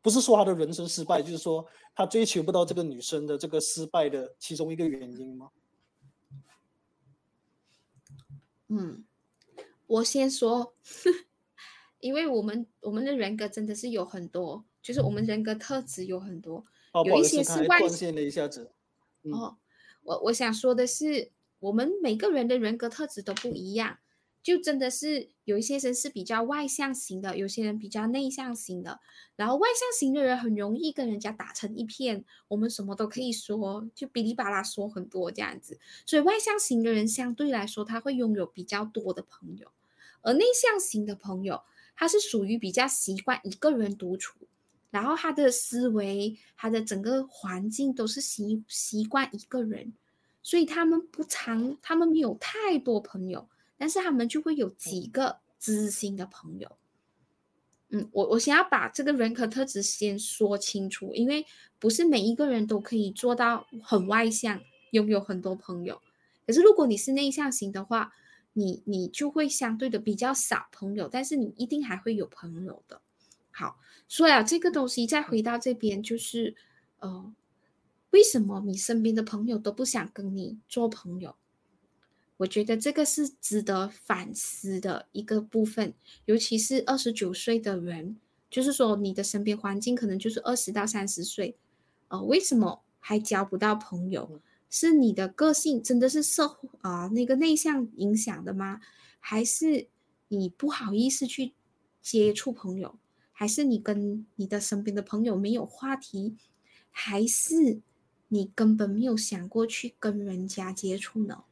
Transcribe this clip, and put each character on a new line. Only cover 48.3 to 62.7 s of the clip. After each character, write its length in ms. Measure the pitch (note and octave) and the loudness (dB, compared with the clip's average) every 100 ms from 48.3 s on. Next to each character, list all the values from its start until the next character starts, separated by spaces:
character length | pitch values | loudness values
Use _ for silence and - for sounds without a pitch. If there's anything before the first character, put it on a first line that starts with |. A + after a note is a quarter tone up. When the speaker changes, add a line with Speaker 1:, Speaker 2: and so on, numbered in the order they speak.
| - G#3 A3 - | -4 -2 -4 -4
Speaker 2:
习 380 | - - G#3+ | -6 -4 -2
惯 240 | A3 C4+ C4 | 0 0 -2
一 60 | G#3+ | -6
个 240 | - B3+ | -8 -4
人， 300 | A3+ G#3+ - - _ _ _ _ | -4 -6 -10 -16 _ _ _ _
所 160 | - F4 | 0 2
以 60 | |
他 200 | E4 D#4+ | 2 2
们 220 | E4 E4 F4 | 4 2 0
不 160 | - | -8
常， 560 | D#4 - - A3+ B3 D4 | -6 -6 -2 -2 -2 -4
他 140 | - | 0
们 140 | E4 E4 | 4 6
没 100 | D#4+ | 4
有 180 | B3+ - | 2 -2
太 360 | - G#4+ G#4 D#4+ | -6 -2 2 2
多 240 | - A3 | 2 0
朋 280 | G#3+ F#3+ F#3 | -2 -8 -6
友， 200 | F3 - _ _ _ | -8 -12 _ _ _
但 120 | D4+ | -2
是 120 | F#4+ | 0
他 100 | F#4 | 2
们 180 | C4+ A#3 | 2 2
就 140 | D#4 | 0
会 140 | D#4+ D4+ | 0 0
有 120 | G3 | 0
几 360 | - - F#3 A3+ | -2 -6 -6 -4
个 320 | B3 C4+ - _ _ | -2 -2 -2 _ _
知 280 | - G#3+ G#3+ | -2 0 0
心 280 | - G3+ G3 | -2 -4 -6
的 100 | F#3+ | -10
朋 320 | - D#3+ F#3 | -14 -16 -14
友。 140 | - - _ _ _ _ _ _ _ _ _ _ _ | -16 -18 _ _ _ _ _ _ _ _ _ _ _
嗯， 160 | G#3+ - | -4 -2
我， 160 | G3+ G3 | 0 2
我 60 | A3+ | 2
想 160 | C#4+ | 4
要 80 | D4+ | 4
把 240 | F#4 A#3+ - | 4 0 0
这 160 | - | -2
个 120 | C#4+ | 0
人 180 | C#4+ A3+ | 2 0
格 140 | A#3 A3+ | 0 -4
特 180 | A#3 | -2
质 180 | C4+ G3 | -4 -2
先 360 | F#3+ - G#3 G3+ | -4 -2 -2 -2
说 400 | A3 - G#3 G3+ | -6 0 2 2
清 320 | - G3+ F#3+ | -2 -4 -6
楚， 240 | - F#3+ | -8 -8
因 120 | - A#3+ | 0 0
为 200 | D4 D#4 - - _ | 0 -4 -16 -20 _
不 100 | G#3+ | 2
是 160 | A3 | 4
每 160 | E4+ C4+ | 4 6
一 140 | G3+ | 4
个 120 | A#3 D4 | 2 2
人 200 | A#3+ | 2
都 120 | G#3+ | 0